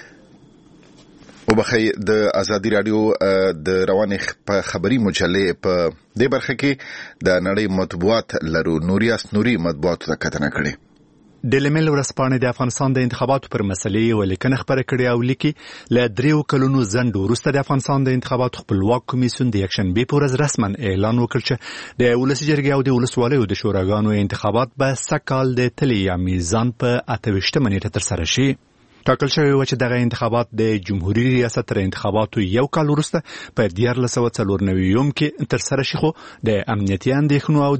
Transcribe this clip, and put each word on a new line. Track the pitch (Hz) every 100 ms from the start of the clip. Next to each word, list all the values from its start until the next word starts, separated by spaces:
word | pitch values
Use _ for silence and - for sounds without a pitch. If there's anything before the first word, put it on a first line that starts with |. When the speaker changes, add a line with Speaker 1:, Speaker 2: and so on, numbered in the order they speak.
| - - - - - - - - - - - - - - -
Speaker 1:
وبخښئ، | 110 - 120 110 - 98
د | 107 104 -
ازادي | 98 104 107 104
راډیو، | 104 107 110
اه، | - 98 95 95
د | 80 78 92 95
روانې | 95 101 98 -
خ-، | - -
په | 98 -
خبري | 98 95 127 104
مجلې | 92 87 95 92 82 95
په | 90 82 78 _ 104
دې | 131 131
برخه | -
کې | 123 143 131 - - - - 90
د | 90 92
نړۍ | 101 104 95
مطبوعات | 90 85 95 113 - - 80 80
لرو. | 82 80
نوریاس | 87 98 113 110 -
نوري | 104 117 104
مطبوعاتو | 85 73 87 82 -
ته | 78
کتنه | 80 76 71
کړې. | 71 73 69 _ _ _ _ _ _ 120
Speaker 2:
ډیلی | 135 143
میل | 156 160
ورځپاڼې | 143 127 - 131 131
د | 123
افغانستان | - 123 - 139
د | 131 123
انتخاباتو | 120 127 135 -
پر | 117
مسلې | 101 95 107 104 113
یوه | 107 98
لیکنه | 92 127 131
خپره | - 131
کړې | - 127 123
او | 120
لیکي، | 123 135 151 - - - - 117
له | 120 98
دریو | 139 151 -
کلونو | 139 135 135
ځنډ | 107 117 123 98
وروسته | 98 120 151
د | 135
افغانستان | - 135 - 139
د | 131 127
انتخاباتو | - 127 127 -
خپلواک | - 98 101 120 -
کمیسیون | 127 123 - 123
د | 104 95
یکشنبې | - 95 98 127
په | 143
ورځ | 143 127
رسما | 147 - 101 101 107
اعلان | 92 107 120
وکړ | 117 127 -
چې | 127 - - - -
د | 123 120
ولسي | 131 135 151
جرګې | 147 139
او | 139
د | 131
ولسوالیو | 123 123 - 120 143 101
د | 101
شوراګانو | 107 98 95 104 107 104
انتخابات | 101 - 107 110 127 131
به | 135 131 -
سږ | 151 -
کال | 131 131 123
د | 123
تلې | - 139 107 95
یا | 90
میزان | 92 92 85 113 123
په | - 123 123 -
اته | 113 117
ویشتمه | 98 - 156 117
نیټه | 98 104
ترسره | 98 - 87 82
شي. | - 135 135 _ _ _ _ -
ټاکل | 131 139
شوی | - 143
و | 135 131
چې | 120
دغه | 123 123
انتخابات | 120 - 117 120 117 110
د | 110 107 92
جمهوري | 98 90 107 127
ریاست | 127 117 131 -
تر | 104
انتخاباتو | 95 - 101 104 110 113
یو | 92 113 139 165
کال | 151
وروسته | 147 - 170 - - - -
په | 104 90
دیارلس | 117 123 123 127
سوه | 117 -
څلور | 101 98 98
نوي | 92 92 110 143 -
کې | 151 - 147
ترسره | 127 - 135 131
شي، | 151
خو | 151 - - - 110
د | 101 107
امنیتي | 104 98 98 127 135
اندېښنو | 147 143 - 147
او | 143